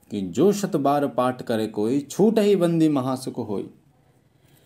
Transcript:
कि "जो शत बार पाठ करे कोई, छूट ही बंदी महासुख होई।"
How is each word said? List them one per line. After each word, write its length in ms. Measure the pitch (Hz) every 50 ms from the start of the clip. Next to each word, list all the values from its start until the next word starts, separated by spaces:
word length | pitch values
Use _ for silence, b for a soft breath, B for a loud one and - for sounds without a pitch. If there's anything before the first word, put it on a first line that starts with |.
| _ -
कि 100 | - 104
"जो 300 | 95 90 85 113 165 202
शत 240 | 202 202 - 170 -
बार 320 | 156 139 143 143 147 143 131
पाठ 340 | 117 - 123 127 127 127
करे 260 | 131 - 117 110 110 104
कोई, 320 | - 107 104 113 131 143
छूट 400 | 143 - - - 190 226 214 233
ही 160 | 202 208 202
बंदी 340 | 175 175 170 170 165 156 156
महासुख 580 | 147 139 123 135 131 127 - - - - 113 101
होई।" 220 | 104 95 - - - _ _ _ _ b b b b b b b b b b b b b b